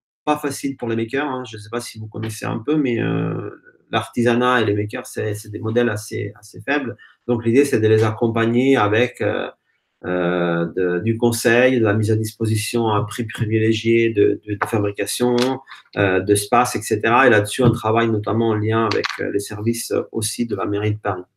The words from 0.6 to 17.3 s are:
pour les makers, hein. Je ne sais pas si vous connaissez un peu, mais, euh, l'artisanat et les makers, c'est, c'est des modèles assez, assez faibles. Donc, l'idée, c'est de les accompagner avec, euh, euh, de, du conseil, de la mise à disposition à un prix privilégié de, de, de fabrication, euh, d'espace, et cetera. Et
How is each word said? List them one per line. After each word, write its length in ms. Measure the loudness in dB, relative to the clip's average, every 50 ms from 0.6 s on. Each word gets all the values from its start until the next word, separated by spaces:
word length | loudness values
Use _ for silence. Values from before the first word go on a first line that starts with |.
| -6 -6 -6
pour 120 | -6 -4 -4
les 80 | -2
makers, 340 | -2 -2 -2 -2 -4 -2 -2
hein. 140 | -4 -6 -8 -10
Je 80 | -12
ne 40 | -14 -14
sais 80 | -8
pas 100 | -8 -8
si 180 | -8 -8 -12 -12
vous 80 | -12 -12
connaissez 360 | -10 -8 -8 -8 -8 -6 -6
un 140 | -6 -6 -6
peu, 160 | -2 -2 0
mais, 240 | 0 2 0 0 0
euh, 500 | 0 0 0 0 -2 -2 -4 -4 -6 -8 -12 -14 _ -20 _ _ _ -4 -4
l'artisanat 720 | -4 -4 -4 -4 0 2 2 2 2 2 2 2 2 2
et 20 |
les 100 | 2 0
makers, 320 | 0 -2 -4 -6 -10 -12
c'est, 280 | -10 -8 -6 -4 -4 -4
c'est 160 | -6 -8 -12
des 100 | -12 -8
modèles 300 | -6 -2 0 2 2 0
assez, 420 | 0 -4 -8 -8 -8 -8 -8 -8 -10 -14
assez 220 | -20 -20 -18 -12 -6
faibles. 340 | -4 -2 -2 -2 -6 -10 -12 -16 -20 _ _ _ -2
Donc, 160 | -2 0 2
l'idée, 200 | 2 4 4 4
c'est 140 | 4 4 2
de 80 | 4
les 160 | 4 4 4 4
accompagner 760 | 2 0 0 0 0 2 2 0 2 2 2 4 4 4
avec, 440 | 4 4 2 4 2 2 0 0 -2
euh, 280 | -2 -2 -2 -2 -4 -8 -10 _ _ _ _ _ _ _ _ _ -6
euh, 600 | -4 -2 0 0 2 2 2 0 0 0 0 -2 -2 -2
de, 260 | -2 0 0 0 0
du 180 | 0 -2 -2 2
conseil, 600 | 2 0 0 2 2 4 4 6 4 4 4 2
de 60 | 2
la 100 | 2 2
mise 160 | 2 2 2
à 60 | 0
disposition 720 | 0 0 -4 -4 -4 -2 0 0 0 -2 -2 -2 0 0 2
à 80 | 0
un 80 | 0 -2
prix 200 | -4 -6 -8 -8
privilégié 880 | -8 -4 -6 -4 0 0 2 2 2 0 0 2 2 4 4 4 2
de, 300 | 2 4 2 2 2 -2 -4
de, 80 | -6 -4
de 120 | -4 -4
fabrication, 680 | -2 0 0 0 0 -2 -4 -6 -4 -2 0 0 2 2 2 2 0 0 -4 -6 -14 -20 -20 -20 _ -2
euh, 240 | 0 2 2 2 2
d'espace, 540 | 2 2 2 2 2 2 2 2 2 2 0
et 80 | -4 -2
cetera. 440 | -2 -2 0 2 2 4 6 6
Et 40 | 6